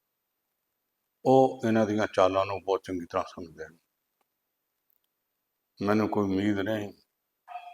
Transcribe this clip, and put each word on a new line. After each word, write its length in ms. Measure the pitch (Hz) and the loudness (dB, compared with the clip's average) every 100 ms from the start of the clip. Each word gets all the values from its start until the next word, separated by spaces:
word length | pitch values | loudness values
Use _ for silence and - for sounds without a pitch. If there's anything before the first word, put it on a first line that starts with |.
| _ _ _ _ _ _ _ _ _ _ _ _ | _ _ _ _ _ _ _ _ _ _ _ _
ਉਹ 360 | 135 131 131 131 117 | 4 6 6 2 0
ਇਹਨਾਂ 200 | 110 104 | 2 2
ਦੀਆਂ 200 | 107 101 | 0 0
ਚਾਲਾਂ 400 | - 92 95 98 | 2 2 2 -2
ਨੂੰ 180 | 98 | -4
ਬਹੁਤ 160 | 92 92 | -4 -4
ਚੰਗੀ 220 | - 90 85 | -4 -10 -6
ਤਰ੍ਹਾਂ 180 | 92 - | -6 -6
ਸਮਝਦੇ 360 | - 82 78 | -10 -16 -16
ਹਨ। 140 | 80 82 _ _ _ _ _ _ _ _ _ _ _ _ _ _ _ _ _ _ _ - | -18 -20 _ _ _ _ _ _ _ _ _ _ _ _ _ _ _ _ _ _ _ -6
ਮੈਨੂੰ 260 | 101 107 104 | 0 0 0
ਕੋਈ 160 | 107 | 0
ਉਮੀਦ 340 | 98 95 104 98 | -2 0 0 -2
ਨਹੀਂ 340 | 98 110 101 90 _ _ _ _ - - - | -2 -4 -6 -14 _ _ _ _ -20 -18 -18